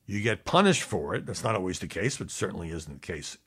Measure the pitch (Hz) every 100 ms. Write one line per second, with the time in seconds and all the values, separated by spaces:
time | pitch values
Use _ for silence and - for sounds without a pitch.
0 | - 104 110 107 - 170 196 170 - 95
1 | - - - 104 117 107 92 90 87 -
2 | 110 - - - 98 - 85 82 78 69
3 | - 80 - -